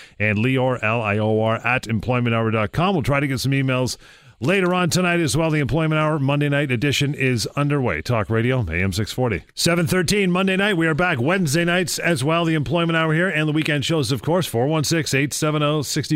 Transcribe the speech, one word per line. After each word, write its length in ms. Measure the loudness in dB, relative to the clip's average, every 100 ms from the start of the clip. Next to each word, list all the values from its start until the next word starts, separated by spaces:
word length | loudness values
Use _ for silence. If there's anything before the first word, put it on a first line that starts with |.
| -20 -4
And 200 | 0 0
Lior, 440 | 0 2 0 0
L 180 | -2 -2
I 160 | 0 0
O 200 | 2 2
R, 260 | 0 0 -2
at 220 | -2 -2
employment 480 | -4 0 0 0 0
hour 160 | 0
dot 220 | 0 -2
com. 220 | 0 0 0
We'll 80 |
try 180 | 0 0
to 60 | -2
get 120 | -2
some 140 | -2
emails 420 | 0 0 0 -2 -6 -14 -20 -20 -6
later 300 | -2 0 2
on 160 | 0 0
tonight 300 | 0 0 0
as 180 | 0 0
well, 140 | 0
the 80 | 0
Employment 420 | 0 0 0 0
Hour 160 | 0 0
Monday 320 | 0 0 0
night 220 | 0 0
edition 420 | 0 0 0 -2
is 320 | 0 0 0 -2 -2
underway. 460 | 0 0 0 -2
Talk 260 | -2 -2 0
Radio, 380 | 0 2 0 0
A 60 | 0
M 100 | 0
six 220 | 0 -4
forty. 300 | -2 -2 -2 -6
Seven 320 | -2 0 2 2
thirteen 460 | 0 2 2 2
Monday 260 | 2 0 2
night. 200 | 2 2
We 100 | 2
are 80 | 2
back 240 | 0 0
Wednesday 420 | 0 0 2 0
nights 360 | 2 0 0 -2
as 240 | 0 0
well, 200 | 0 0
the 120 | 2 0
Employment 420 | 0 0 2 2
Hour 160 | 2
here, 160 | 2 0
and 180 | 0 0
the 60 |
weekend 320 | 0 0 -2 0
shows, 260 | 0 0
of 120 | -2
course, 240 | 0 0 0
four 180 | -2 0
one 180 | 0
six, 300 | 0 -2 0
eight 180 | -2 -2
seven 300 | -2 -2 0
oh, 220 | 0 -2
six 280 | -2 -4 -2